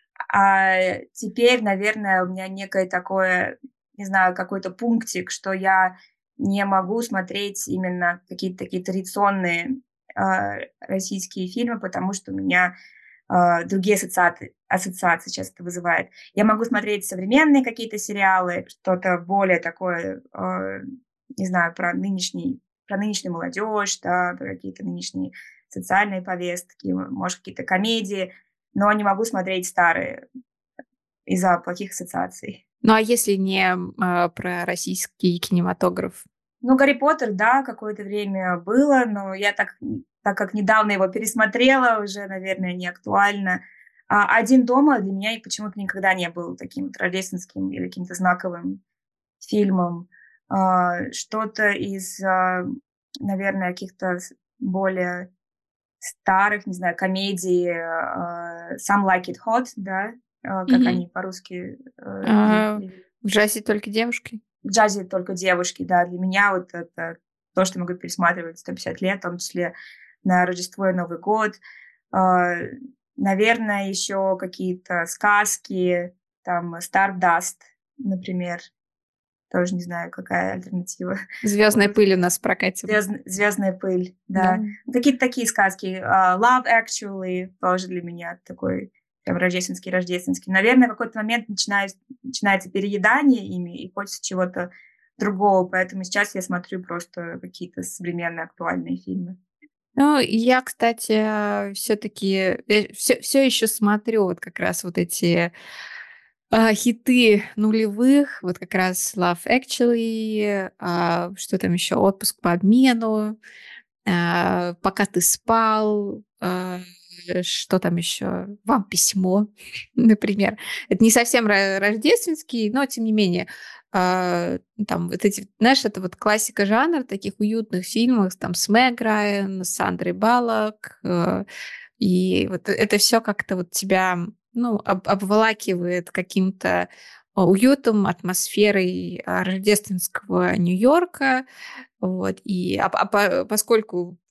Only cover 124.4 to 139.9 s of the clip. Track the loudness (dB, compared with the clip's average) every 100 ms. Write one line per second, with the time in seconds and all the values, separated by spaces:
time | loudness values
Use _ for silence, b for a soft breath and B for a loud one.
124.4 | -2 -4 -8 -8 -4 -2 -2 0 0 0
125.4 | -8 2 4 4 2 -4 -8 -4 0 0
126.4 | 0 -2 2 2 2 0 -4 -8 -8 -4
127.4 | -2 -2 -2 -4 -2 0 4 4 2 -2
128.4 | -6 -4 2 4 4 2 0 2 0 -2
129.4 | -4 -6 -6 -2 -2 -2 -4 0 2 4
130.4 | 2 0 -2 -6 -16 -10 -4 0 0 -2
131.4 | -6 B B B B -4 0 2 2 0
132.4 | 0 -4 -4 0 0 2 2 2 0 -4
133.4 | -4 -4 -4 -6 0 2 2 0 -4 -10
134.4 | _ -4 -2 -2 0 -2 0 -2 2 4
135.4 | 4 0 -2 -2 -2 -4 -4 -6 -4 0
136.4 | 0 0 0 0 0 B B B _ 2
137.4 | 4 6 6 4 2 2 2 -2 -4 -4
138.4 | -2 2 4 4 0 -2 -6 -8 -4 -2
139.4 | -2 0 2 2 0